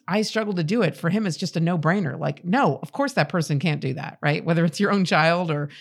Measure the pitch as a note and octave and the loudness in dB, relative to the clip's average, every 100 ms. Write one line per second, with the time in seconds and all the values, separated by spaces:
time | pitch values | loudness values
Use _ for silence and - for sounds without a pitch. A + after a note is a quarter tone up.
0 | - G3+ G#3+ A3 G#3 F3+ D#3 A#3 F3 - | -4 -2 0 -2 -2 -2 0 2 0 0
1 | E3+ G3+ G3+ D3+ F#3 E3+ E3 F3 D3+ G3+ | 0 0 0 -2 -4 -2 0 0 0 0
2 | D#3 - C#3+ C#3+ F3 A#3+ A3+ - - - | -2 -4 -6 -6 -2 2 2 0 -4 -4
3 | C#4 A3 D3 F3+ D3+ C#3+ E3+ D3 C3+ C3 | -2 0 0 0 0 0 0 -2 -4 -6
4 | - - D3+ D3+ - E3+ E3 - G3+ G3+ | -10 -4 -2 0 0 2 2 2 2 2
5 | F3+ F3 D#3+ F3 F3 D3 C#3+ - | 2 4 4 2 0 -2 -4 -8